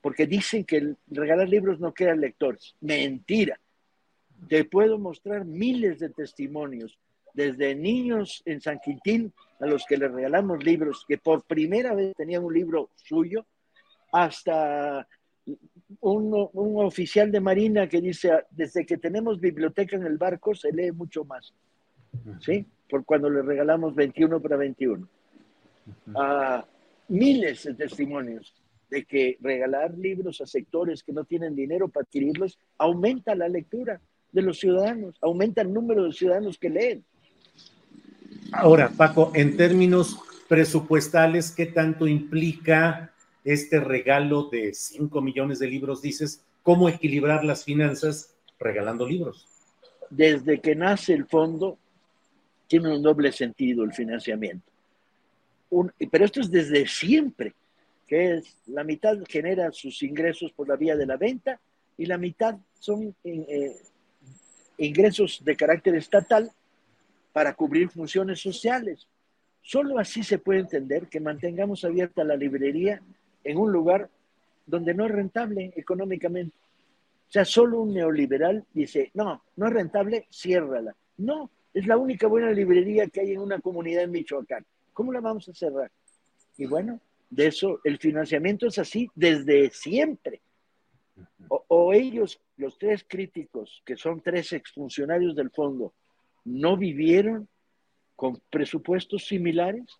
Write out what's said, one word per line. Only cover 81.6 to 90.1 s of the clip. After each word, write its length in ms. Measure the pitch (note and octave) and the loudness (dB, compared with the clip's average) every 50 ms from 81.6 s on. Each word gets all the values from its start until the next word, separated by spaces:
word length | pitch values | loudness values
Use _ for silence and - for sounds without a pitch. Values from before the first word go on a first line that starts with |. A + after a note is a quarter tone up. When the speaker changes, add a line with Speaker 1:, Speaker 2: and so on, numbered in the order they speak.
| _ _ _ | _ _ _
Speaker 1:
es 140 | G3 F#3+ | -4 2
la 100 | G3+ A3+ | 2 2
única 300 | A#3 C4 C4 B3+ F3+ A3 | 2 2 0 -2 0 0
buena 240 | G#3+ G#3+ A#3 A#3 A3+ | 2 2 2 2 2
librería 560 | G#3+ G3+ G3+ F3+ F3+ F3+ F3+ G3+ G#3+ G#3+ G#3 | 0 0 4 4 4 4 4 4 2 0 0
que 140 | E3+ _ F#3+ | 0 _ -4
hay 120 | G3 G3 G3 | -4 -4 -4
en 80 | F#3+ | -6
una 180 | G3+ G3+ G3+ F3 | -4 -6 -6 -6
comunidad 420 | - F3+ F3+ E3+ E3+ E3 E3+ F3 F3 | -6 -6 -6 -6 -6 -4 -2 -2 -2
en 60 | F3+ | -2
Michoacán. 560 | F3 E3+ D#3+ - C#3+ C#3 A#2+ _ C3 A2+ G#2 _ _ _ _ _ _ | -4 -8 -8 -6 -8 -8 -8 _ -10 -12 -12 _ _ _ _ _ _
¿Cómo 180 | - A3+ B3+ | -6 -6 -6
la 100 | B3+ B3 | -4 -6
vamos 280 | A#3 A3+ A3 G#3+ - - | -4 -6 -6 -6 -10 -16
a 60 | E3 | -12
cerrar? 360 | - F3+ D#3+ C#3 C3+ C3 - _ _ _ _ _ _ _ _ _ _ _ _ _ - | -6 -6 -4 -4 -4 -8 -8 _ _ _ _ _ _ _ _ _ _ _ _ _ -10
Y 80 | C#3 | -6
bueno, 340 | B2+ C#3 D#3+ F#3+ A3+ A#3+ A#3 _ _ _ _ _ _ | -4 -4 -4 -4 -4 -8 -12 _ _ _ _ _ _
de 160 | B2+ C3 D3 | 0 2 2
eso, 340 | D#3 D3+ - - G3 E3+ C#3 _ | 2 2 0 -4 -4 -4 -2 _
el 140 | D3+ C#3+ | -2 -2
financiamiento 720 | - - D#3 D3+ D3+ D#3 D#3 D#3 D3 D#3 F#3 G#3 G3+ - | 0 -2 -2 0 0 -4 -2 -2 -2 0 -2 -2 0 -2
es 120 | A#3 - G#3 | -2 -2 -2
así 320 | E3 - - G#3+ B3 A3 _ | -6 -4 -4 -6 -6 -6 _
desde 560 | D#3+ E3 E3+ D#3+ D3 C3+ C#3+ D3 C#3+ C#3 B2 | 2 4 4 4 2 4 4 6 6 6 4
siempre. 720 | - - - D3 F3+ B3+ D4+ D#4 | 2 -6 -8 -4 0 0 0 0